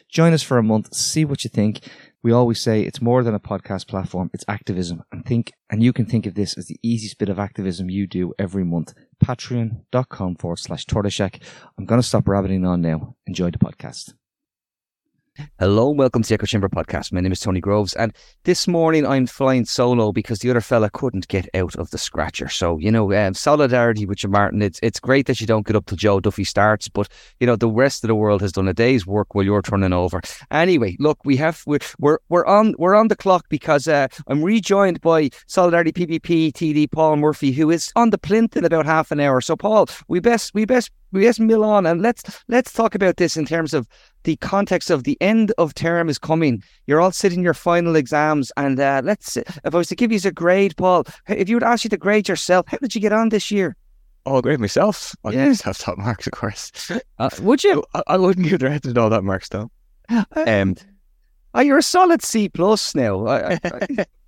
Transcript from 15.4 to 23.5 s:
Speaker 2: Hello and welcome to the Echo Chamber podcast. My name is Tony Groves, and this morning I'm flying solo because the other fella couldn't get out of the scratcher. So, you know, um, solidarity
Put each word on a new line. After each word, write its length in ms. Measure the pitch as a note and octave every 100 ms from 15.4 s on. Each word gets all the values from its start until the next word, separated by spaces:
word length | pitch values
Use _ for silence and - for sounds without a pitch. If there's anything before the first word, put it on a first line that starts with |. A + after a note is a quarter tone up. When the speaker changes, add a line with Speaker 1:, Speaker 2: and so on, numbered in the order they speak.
| D3 -
Speaker 2:
Hello 300 | F#2+ G#2+ C3
and 80 | D3
welcome 240 | C3 A#2+
to 60 | G#2+
the 60 |
Echo 120 | A2 G#2
Chamber 220 | G#2 F#2+
podcast. 460 | F2+ - D2+ -
My 80 | F2+
name 100 | F#2
is 80 | F2+
Tony 220 | G#2 F#2
Groves, 320 | G2 G#2 F#2+
and 200 | - A2+ - - _
this 240 | - F3+ -
morning 400 | E3+ D#3+ D#3+ C3
I'm 180 | C3+ B2
flying 380 | - C3 B2+
solo 480 | A2 - B2 A#2+ G#2+
because 280 | G2+ - G#2+
the 100 | B2
other 100 | A#2+
fella 300 | - A#2+ G#2
couldn't 400 | - B2+ F#2+ -
get 180 | F#2+ F#2 F#2+
out 180 | F2 -
of 120 | -
the 80 | D#2
scratcher. 520 | - - D#2 - C2+
So, 280 | - F2 D#2
you 140 | G2+
know, 220 | A2+ G2+
um, 200 | G2+ G2
solidarity 720 | F#2 D3